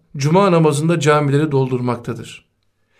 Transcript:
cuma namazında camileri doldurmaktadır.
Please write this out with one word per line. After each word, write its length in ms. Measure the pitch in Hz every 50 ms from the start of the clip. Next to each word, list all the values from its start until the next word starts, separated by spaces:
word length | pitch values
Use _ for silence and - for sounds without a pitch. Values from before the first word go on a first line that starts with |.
| _ _ -
cuma 360 | 147 135 147 165 190 202 190
namazında 480 | 175 165 160 151 139 139 156 165 175 156
camileri 520 | 135 151 147 151 147 139 135 143 156 156
doldurmaktadır. 960 | 139 135 135 127 127 123 123 123 120 117 120 123 113 117 - - - - _ _ _ _ _ _ _ _ _ _ _